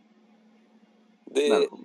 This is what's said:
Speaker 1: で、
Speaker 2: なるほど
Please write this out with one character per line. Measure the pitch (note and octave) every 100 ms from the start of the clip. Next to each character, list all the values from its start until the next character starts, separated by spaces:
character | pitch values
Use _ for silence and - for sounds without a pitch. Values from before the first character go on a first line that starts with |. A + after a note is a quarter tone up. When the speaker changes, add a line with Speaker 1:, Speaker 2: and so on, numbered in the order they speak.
| _ _ _ _ _ _ _ _ _ _ _ _ -
Speaker 1:
で、 | - D3
Speaker 2:
な | G#2+
る | G#2+
ほ |
ど | -